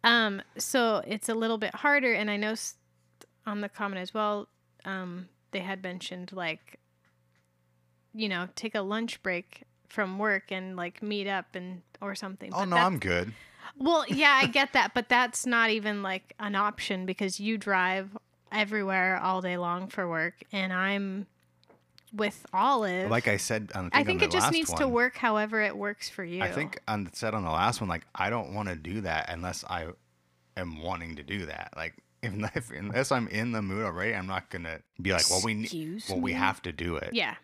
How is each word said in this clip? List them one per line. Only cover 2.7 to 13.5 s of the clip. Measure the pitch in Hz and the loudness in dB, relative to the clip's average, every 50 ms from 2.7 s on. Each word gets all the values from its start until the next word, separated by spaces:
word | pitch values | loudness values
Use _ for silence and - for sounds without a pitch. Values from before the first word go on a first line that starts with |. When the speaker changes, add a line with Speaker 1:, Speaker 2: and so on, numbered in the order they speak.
| - _ _ _ _ _ _ _ _ _ - _ _ _ _ | -12 _ _ _ _ _ _ _ _ _ -20 _ _ _ _
Speaker 1:
on | 220 208 208 | -6 -6 -4
the | 208 196 | -6 -6
comment | _ - 214 202 196 185 | _ -4 -4 -4 -4 -4
as | 180 180 - | -8 -4 -2
well, | 220 214 208 208 208 202 _ _ _ _ _ _ _ _ | 0 2 2 0 0 -4 _ _ _ _ _ _ _ _
um, | 190 190 190 185 180 175 180 180 185 _ _ _ _ | -6 -6 -6 -6 -6 -8 -10 -12 -14 _ _ _ _
they | - 196 | -8 -6
had | 180 190 196 190 | -4 -4 -6 -4
mentioned, | 190 185 180 185 - - 185 180 180 175 | -6 -8 -8 -8 -10 -10 -10 -10 -10 -10
like, | 190 190 175 165 160 - _ - - _ _ _ _ _ _ _ _ _ _ _ _ _ _ _ _ _ _ _ _ _ _ _ _ _ _ _ - | -8 -4 -4 -4 -4 -6 _ -20 -20 _ _ _ _ _ _ _ _ _ _ _ _ _ _ _ _ _ _ _ _ _ _ _ _ _ _ _ -6
you | 220 220 208 | -4 -2 0
know, | 190 175 180 180 - | 0 -2 -2 -4 -6
take | - - 220 - | -8 -8 -4 -2
a | 214 | -2
lunch | 196 196 208 220 233 226 - - - | -2 0 -2 -2 -2 -4 -6 -6 -2
break | - 180 175 - _ - - - _ _ _ _ _ | -2 -2 -2 -4 _ -20 -20 -20 _ _ _ _ _
from | - - 208 185 190 196 | -4 -2 -2 -2 -2 0
work | 208 214 202 190 - - | 0 2 2 0 -2 -4
and, | 196 190 185 185 185 | -6 -6 -6 -6 -6
like, | 180 175 175 - - | -6 -6 -6 -6 -8
meet | 220 208 208 208 196 | -6 -4 -4 -2 -2
up | 196 196 190 175 _ - | -2 -2 -4 -4 _ -12
and, | 185 180 180 185 175 - _ _ - | -10 -10 -10 -12 -12 -14 _ _ -10
or | 208 202 196 | -8 -8 -6
something. | - - 190 190 - 196 - 185 | -6 -8 -10 -10 -12 -12 -6 -2
Speaker 2:
Oh, | 180 | -2
Speaker 1:
But | 196 | 0
Speaker 2:
no, | 185 175 | 2 4
Speaker 1:
that's | 170 170 | 4 6
Speaker 2:
I'm | 190 185 131 | 4 4 2
good. | - 92 87 87 92 107 110 - - - | 0 2 2 2 2 0 -6 -12 -18 -20